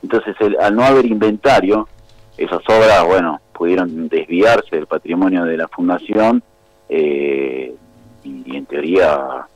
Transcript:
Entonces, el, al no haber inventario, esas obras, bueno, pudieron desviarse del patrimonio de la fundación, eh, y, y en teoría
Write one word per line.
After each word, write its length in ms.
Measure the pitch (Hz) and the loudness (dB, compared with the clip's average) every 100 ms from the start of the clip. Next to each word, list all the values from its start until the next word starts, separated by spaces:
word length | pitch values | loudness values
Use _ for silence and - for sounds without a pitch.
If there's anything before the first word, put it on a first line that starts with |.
Entonces, 340 | - 113 104 95 | -2 -4 -4 -2
el, 180 | 107 101 | -2 0
al 140 | 101 | 0
no 120 | 107 131 | 2 4
haber 200 | 135 120 | 4 2
inventario, 840 | 110 107 107 120 107 92 107 107 - - - - - | 0 0 0 2 2 2 0 -2 -14 -20 -20 -20 -10
esas 240 | 87 85 - | -6 -6 2
obras, 360 | 113 110 101 85 | 4 6 6 4
bueno, 360 | 95 85 73 _ | 2 0 -6 _
pudieron 540 | - 87 92 90 80 80 | -6 -2 0 -2 -6 -4
desviarse 720 | 80 80 85 107 117 - 80 | -4 -4 2 4 4 0 -6
del 100 | 76 | -4
patrimonio 560 | 80 - 85 95 90 | -8 -4 -2 0 0
de 140 | 85 80 | -2 -4
la 100 | 80 | -6
fundación, 720 | - 87 90 - 107 110 120 - _ _ _ _ | -4 -2 -2 -4 0 2 0 -2 _ _ _ _
eh, 880 | 78 76 71 71 69 69 65 64 62 _ _ - - | -2 -2 -2 -2 -2 -4 -6 -10 -14 _ _ -20 -20
y, 300 | 69 - - | -18 -16 -14
y 20 | 69 | -14
en 100 | 69 | -10
teoría 800 | 71 76 92 85 71 67 65 64 | -8 -2 2 2 0 -4 -10 -14